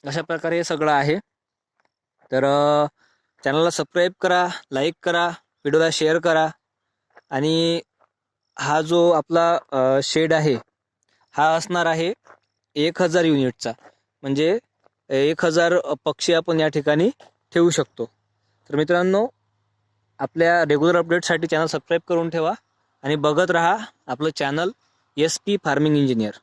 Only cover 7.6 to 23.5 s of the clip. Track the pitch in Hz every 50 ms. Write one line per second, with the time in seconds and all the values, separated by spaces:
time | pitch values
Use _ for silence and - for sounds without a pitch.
7.6 | 165 165 170 170 - _ _ _ _ _ _ _ _ _ _ _ _ _ _ -
8.6 | 135 143 151 160 156 156 170 175 170 175 170 156 143 _ 165 170 170 170 170 -
9.6 | - _ - 135 131 131 135 139 135 - - 156 160 156 160 156 151 151 127 117
10.6 | - _ _ _ _ _ _ _ _ _ _ _ _ _ _ - 147 156 160 165
11.6 | 160 - 180 175 170 165 160 160 165 180 226 _ _ - - _ _ _ _ _
12.6 | _ _ _ 147 147 170 175 - 185 170 156 180 170 160 151 139 131 127 - _
13.6 | - 120 113 _ _ - _ _ _ _ _ _ - 139 139 139 156 165 202 233
14.6 | _ _ _ _ _ _ _ _ _ _ 135 135 139 151 160 - - 165 156 170
15.6 | 170 170 175 175 - 139 147 - _ 156 143 - - - 170 165 165 - 165 160
16.6 | 156 156 143 156 139 151 147 151 175 240 - _ - _ _ _ _ _ - 170
17.6 | 170 175 165 - 139 _ _ - 117 - _ _ _ _ _ _ _ _ _ _
18.6 | _ _ 135 143 156 151 175 175 180 185 190 202 226 269 _ _ _ _ _ _
19.6 | _ _ _ _ _ _ _ _ _ _ _ - 135 - _ 160 165 165 170 175
20.6 | 165 147 147 143 151 170 175 175 170 165 170 175 - - 175 160 170 160 165 156
21.6 | 165 156 - 147 _ _ 170 170 _ - 175 170 165 165 160 165 160 165 214 -
22.6 | _ _ _ _ _ _ _ _ - 139 151 151 143 151 151 156 185 175